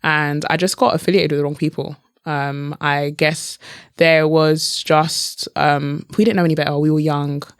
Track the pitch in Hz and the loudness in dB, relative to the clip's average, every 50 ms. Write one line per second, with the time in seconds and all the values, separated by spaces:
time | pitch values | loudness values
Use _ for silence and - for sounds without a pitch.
0 | _ 165 156 151 151 147 143 147 151 - - 165 175 170 - - 254 240 - 160 | _ 0 0 0 0 -2 -2 -4 -2 -2 -2 0 0 -2 0 0 0 2 2 0
1 | - - 180 196 165 151 156 143 143 143 151 143 - 151 156 - - - 143 - | -2 0 0 2 2 2 0 -2 -2 -4 -4 -4 -4 -4 -4 -4 -10 -10 -10 -14
2 | _ _ _ _ _ - 151 143 139 143 139 143 143 143 151 - - 147 143 143 | _ _ _ _ _ -8 -6 -4 -4 -4 -6 -6 -8 -8 -8 -4 -2 -2 0 0
3 | 143 143 147 - 160 151 160 160 - - - - - - - - - _ _ - | -2 -4 -2 0 0 0 0 -2 -8 -12 -14 -16 -18 -20 -20 -20 -20 _ _ 2
4 | 165 165 165 160 156 156 156 160 156 156 156 160 160 - - - - - 160 151 | 4 6 6 6 4 4 4 4 4 4 2 0 0 -6 -6 -6 -2 2 2 2
5 | 156 165 - - - - - - - - _ - 143 151 147 143 143 143 143 151 | 2 2 -2 -6 -6 -8 -8 -10 -14 -10 _ 0 2 2 2 0 0 -4 -4 -6
6 | - _ - - 214 233 214 190 175 170 156 151 151 - 147 143 151 151 156 156 | -8 _ 0 2 2 2 4 2 2 2 2 2 0 -2 0 0 0 2 2 2
7 | 151 156 147 143 143 143 143 143 143 - - | 0 0 -2 -2 -2 -4 -6 -6 -8 -12 -20